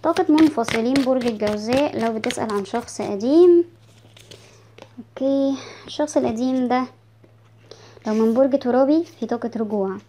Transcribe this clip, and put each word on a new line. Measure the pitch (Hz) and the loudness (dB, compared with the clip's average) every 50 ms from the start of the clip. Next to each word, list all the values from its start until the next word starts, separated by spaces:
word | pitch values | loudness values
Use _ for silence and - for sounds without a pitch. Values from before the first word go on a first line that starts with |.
| - | 0
طاقة | 320 330 - 370 - | 0 0 0 2 2
منفصلين | 302 311 320 302 302 - 233 - - 226 226 240 262 | 4 4 4 4 4 0 -4 -4 -2 -2 -2 0 0
برج | 277 269 247 262 262 233 | 0 2 2 0 0 0
الجوزاء، | 240 226 208 214 208 208 208 214 220 247 269 285 294 - 220 | -2 -4 -2 -2 -2 -2 -4 -4 -2 0 0 0 -2 -2 -2
لو | 226 226 226 220 | -4 -4 -4 -4
بتسأل | 214 247 - - - 220 208 | -6 -6 -6 -4 -6 -4 -4
عن | 202 196 | -4 -4
شخص | 190 - 233 233 - - - 214 | -4 -6 -6 -6 -8 -12 -10 -8
قديم، | 208 208 202 208 247 285 330 349 359 349 339 339 - - _ _ _ _ - _ - - - - - - - - - - - _ _ _ - - - _ - | -6 -6 -4 -2 2 6 6 8 8 8 6 4 2 -6 _ _ _ _ -20 _ -20 -20 -20 -20 -20 -20 -20 -20 -20 -20 -20 _ _ _ -20 -20 -20 _ -20
اوكي، | 233 _ _ - 262 269 277 277 269 277 277 262 - - - - - | -20 _ _ -4 -2 0 0 0 0 -2 -2 -6 -10 -18 -20 -20 -18
الشخص | - - - 294 294 - | -18 -6 -6 -6 -2 0
القديم | 302 247 240 233 220 247 254 262 262 254 240 | 0 0 0 -2 -2 -2 -2 0 0 0 0
ده | 247 254 254 247 - _ _ _ _ _ - _ _ _ _ _ _ _ _ - - - - - - - - | 0 -2 -2 -4 -10 _ _ _ _ _ -20 _ _ _ _ _ _ _ _ -20 -20 -20 -20 -20 -20 -12 -6
لو | 220 214 | -4 0
من | 220 220 226 226 | 2 2 2 4
برج | 247 269 277 254 277 | 4 2 2 2 0
ترابي | - 247 240 254 269 269 302 320 339 | 0 0 2 2 4 4 2 2 0
في | - - - 233 | -4 -8 -10 -6
طاقة | 220 247 233 240 233 233 | -6 -6 -6 -6 -8 -4
رجوع | 220 226 208 214 208 190 190 190 202 - | -4 -4 -4 -2 -2 -2 -4 -6 -10 -14